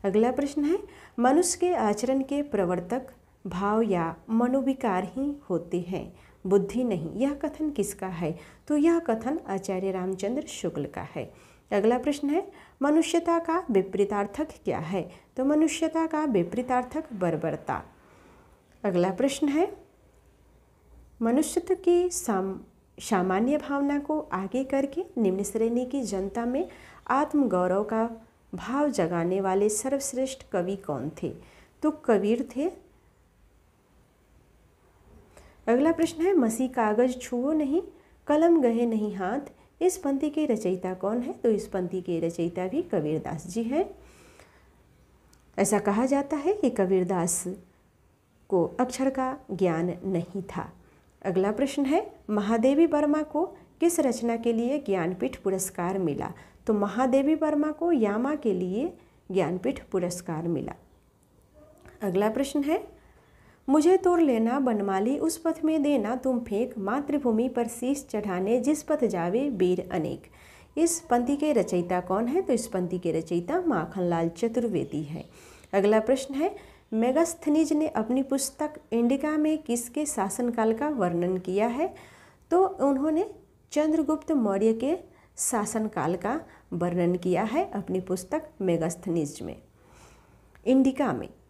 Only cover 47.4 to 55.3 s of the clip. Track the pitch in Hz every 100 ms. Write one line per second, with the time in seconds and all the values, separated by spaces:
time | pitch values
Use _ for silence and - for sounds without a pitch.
47.4 | 175 190 - _ _ _ _ _ _ _
48.4 | _ 190 165 - 254 - 269 269 262 277
49.4 | - 185 185 165 175 - 190 175 - 196
50.4 | 185 165 - - - _ _ _ - 185
51.4 | 196 214 269 - 269 320 - - - 208
52.4 | 202 226 254 277 330 294 302 302 302 294
53.4 | 370 - - _ 339 330 277 233 233 233
54.4 | 233 226 233 285 285 190 170 185 269